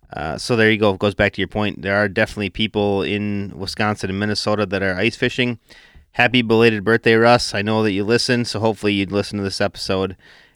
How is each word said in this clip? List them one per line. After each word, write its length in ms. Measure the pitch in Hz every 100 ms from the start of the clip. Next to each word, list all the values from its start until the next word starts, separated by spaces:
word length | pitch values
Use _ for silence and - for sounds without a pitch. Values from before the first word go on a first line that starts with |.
| -
uh, 260 | - 78 69
so 160 | -
there 160 | 117 110
you 80 | 107
go. 140 | 107
It 80 | 95
goes 160 | 104 98
back 160 | 101
to 80 | -
your 80 | 92
point. 340 | 107 104 -
There 140 | 90 101
are 120 | 104
definitely 420 | 90 107 - 98
people 520 | - 107 104 104 98
in 520 | 73 104 104 101 98 69
Wisconsin 520 | 95 - 107 107 98
and 120 | 95
Minnesota 460 | 107 104 - 104 101
that 180 | 95
are 100 | 98
ice 220 | 90 113 -
fishing. 420 | 123 - 123 120 _ - - - _
Happy 280 | - 120 123
belated 420 | 113 113 117 110
birthday, 320 | 98 117 -
Russ. 400 | 113 117 120 -
I 60 | 104
know 220 | 104 110
that 100 | 110
you 100 | 95
listen, 440 | 101 120 - 120 117
so 120 | 104
hopefully 360 | 110 104 104
you'd 180 | 101 95
listen 240 | 101 98 104
to 80 |
this 160 | 98 -
episode. 560 | 101 - - 95 95 92 - - _